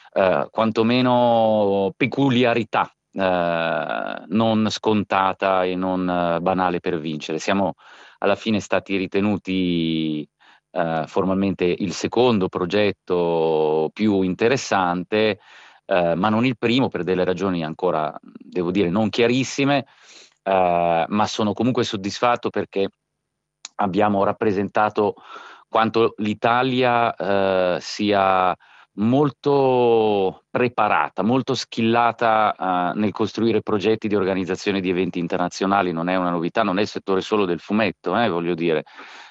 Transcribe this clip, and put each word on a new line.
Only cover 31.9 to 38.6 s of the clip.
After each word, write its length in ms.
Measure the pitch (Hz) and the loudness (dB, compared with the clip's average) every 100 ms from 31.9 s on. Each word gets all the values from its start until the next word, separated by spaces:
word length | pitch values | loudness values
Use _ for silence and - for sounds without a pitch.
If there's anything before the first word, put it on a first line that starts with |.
| 117 120 113 117 110 107 - 92 90 87 | 2 2 0 2 2 2 0 -2 0 -2
eh, 60 | - | 0
nel 140 | 107 | -2
costruire 500 | - 107 - 113 107 | -2 -4 0 0 0
progetti 460 | - 107 95 110 107 | 0 -2 0 0 0
di 60 | |
organizzazione 640 | 101 92 95 87 92 104 98 | 0 0 -2 -2 -4 -2 -2
di 100 | 90 | 0
eventi 280 | 87 90 90 | -2 -2 -4
internazionali. 760 | 85 90 87 - 98 98 90 | -4 -2 -4 -2 0 0 0
Non 160 | 82 87 | -2 -2
è 80 | 92 | -2
una 140 | 87 | -2
novità, 320 | 87 85 113 | -2 -2 -2
non 160 | 107 90 | 0 0
è 40 | |
il 60 | 107 | -2
settore 320 | - - 95 | -4 -2 -2
solo 240 | 87 107 | 0 0
del 160 | 95 85 | 0 -2
fumetto, 580 | - 104 104 - 90 98 | -2 0 0 -2 -4 -2
eh, 100 | 117 | 0
voglio 260 | 85 85 | -2 -2
dire, 300 | 85 | -2